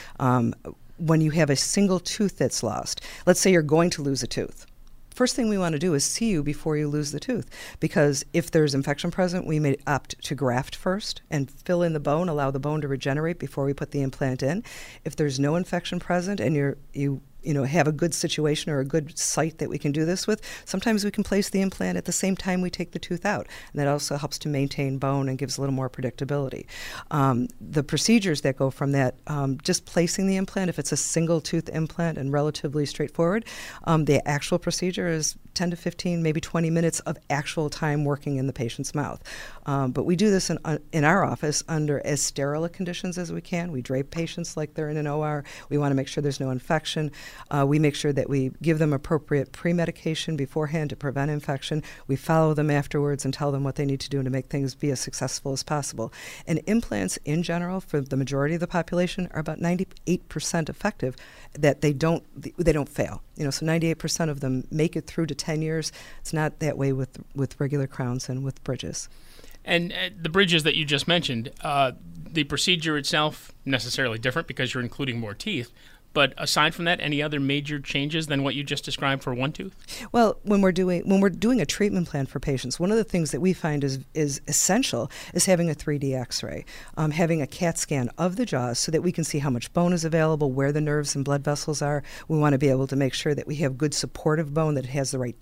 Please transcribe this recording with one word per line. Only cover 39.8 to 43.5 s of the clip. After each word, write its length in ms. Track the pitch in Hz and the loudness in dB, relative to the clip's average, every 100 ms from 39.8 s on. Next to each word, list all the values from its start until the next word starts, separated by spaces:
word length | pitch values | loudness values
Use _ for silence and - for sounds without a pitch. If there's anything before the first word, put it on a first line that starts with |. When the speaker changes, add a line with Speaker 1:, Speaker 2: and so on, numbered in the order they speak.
| 131 | 0
Speaker 1:
but 120 | 131 | 0
we 120 | 127 175 | 2 4
do 140 | 214 | 6
this 200 | 190 - | 4 2
in, 100 | 165 - | -2 -2
uh, 120 | 151 - | -4 -2
in 120 | 165 | 2
our 200 | 147 190 | 6 6
office 400 | 147 120 151 143 - | 4 0 -2 -2 -2
under 380 | 160 151 139 - | 0 0 0 0
as 160 | 143 | 0
sterile 420 | - - 139 147 170 | 0 -2 -2 0 -2
a 40 | |
conditions 480 | 165 180 175 185 175 | -4 -6 -4 -6 -6
as 160 | 170 | -6
we 80 | 170 | -8
can. 300 | - | -4